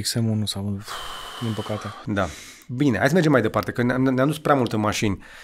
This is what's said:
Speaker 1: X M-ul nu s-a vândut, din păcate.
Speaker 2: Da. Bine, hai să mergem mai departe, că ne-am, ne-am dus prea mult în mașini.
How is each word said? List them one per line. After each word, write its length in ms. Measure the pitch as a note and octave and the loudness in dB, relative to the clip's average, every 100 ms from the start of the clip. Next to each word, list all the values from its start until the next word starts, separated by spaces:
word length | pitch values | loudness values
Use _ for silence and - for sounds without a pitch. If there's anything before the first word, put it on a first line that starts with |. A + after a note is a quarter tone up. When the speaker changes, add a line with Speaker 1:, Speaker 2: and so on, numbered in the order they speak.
Speaker 1:
X 120 | G#2 - | -4 -2
M-ul 220 | A2+ G#2+ | 0 0
nu 80 | G#2 | -2
s-a 140 | - | -4
vândut, 260 | G2+ G2 - - - - - - | -4 -6 -8 -10 -10 -12 -12 -8
din 120 | A#2+ | -6
păcate. 340 | G#2+ G#2+ G#2+ G#2 - - | -4 -4 -6 -6 -10 -4
Speaker 2:
Da. 220 | G2+ F#2 - - - - | -2 -2 -4 -16 -18 -10
Bine, 300 | B2 C#3+ G2+ | 0 2 4
hai 100 | B2 | 4
să 60 | |
mergem 180 | F3+ D#3+ | 4 6
mai 100 | C#3 | 4
departe, 300 | G#2+ G#2+ G#2 | 4 0 -2
că 120 | G#2+ | 0
ne-am, 180 | A#2+ B2+ | 0 2
ne-am 260 | C3 B2+ C3+ | 2 2 2
dus 120 | D3 | 0
prea 160 | - C#3+ | 2 2
mult 180 | A#2 | 2
în 60 | A2 | 0
mașini. 440 | G#2 G2 A2 F2+ - - | 0 2 0 -2 -6 -20